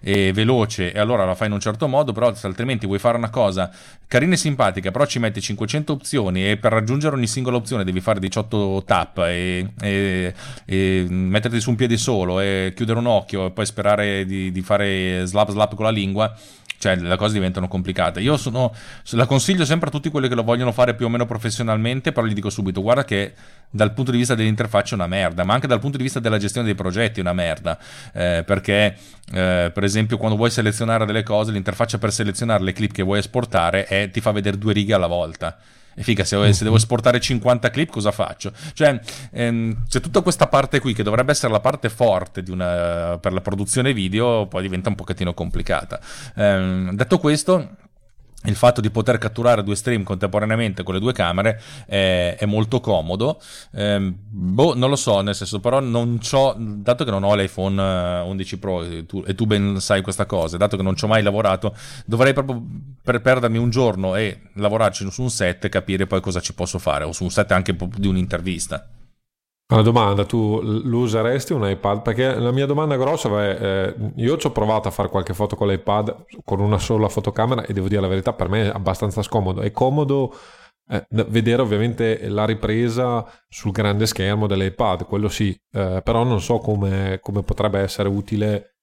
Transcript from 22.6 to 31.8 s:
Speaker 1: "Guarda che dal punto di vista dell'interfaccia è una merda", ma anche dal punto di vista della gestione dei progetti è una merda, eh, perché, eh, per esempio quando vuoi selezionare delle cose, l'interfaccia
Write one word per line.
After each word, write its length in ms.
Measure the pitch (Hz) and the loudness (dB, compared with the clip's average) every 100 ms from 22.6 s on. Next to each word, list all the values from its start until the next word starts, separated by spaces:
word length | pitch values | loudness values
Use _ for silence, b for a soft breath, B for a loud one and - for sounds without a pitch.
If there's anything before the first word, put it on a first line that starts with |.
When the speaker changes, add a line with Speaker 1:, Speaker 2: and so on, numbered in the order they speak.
| 95 95 | -2 -2
Speaker 1:
"Guarda 220 | 101 123 | 2 2
che 280 | 135 98 101 - b b b | 2 -2 -2 -8 b b b
dal 220 | 104 107 | 0 0
punto 180 | 110 127 | 2 0
di 80 | 120 | 2
vista 160 | 120 | 2
dell'interfaccia 580 | 117 110 107 117 104 101 | 2 2 2 2 0 0
è 60 | 107 | -2
una 80 | 87 | -2
merda", 380 | 92 90 85 | 0 0 0
ma 100 | 90 | 2
anche 120 | 117 143 | 2 2
dal 140 | 117 | 0
punto 160 | 135 139 | 0 -4
di 60 | |
vista 180 | 127 131 | -4 -2
della 180 | 113 107 | 0 0
gestione 280 | 101 120 113 | 0 -2 -2
dei 100 | 98 | -2
progetti 440 | 92 92 113 107 | -2 0 -2 0
è 20 | |
una 100 | 87 | -2
merda, 460 | 90 85 78 85 80 B B B | 0 -2 -2 -4 -6 B B B
eh, 300 | - 90 85 | -4 0 0
perché, 520 | 82 98 - 101 104 104 B B - | 0 -2 2 2 2 0 B B -8
eh, 380 | 92 92 90 87 | -2 0 2 0
per 120 | 85 | 0
esempio 340 | 101 104 110 117 | 0 0 0 0
quando 180 | 110 107 | 0 2
vuoi 140 | 117 | 2
selezionare 560 | 117 107 107 113 113 107 | 2 0 0 0 0 0
delle 160 | 110 | -2
cose, 280 | 107 107 110 | 0 0 0
l'interfaccia 480 | 104 92 92 | -2 -4 -2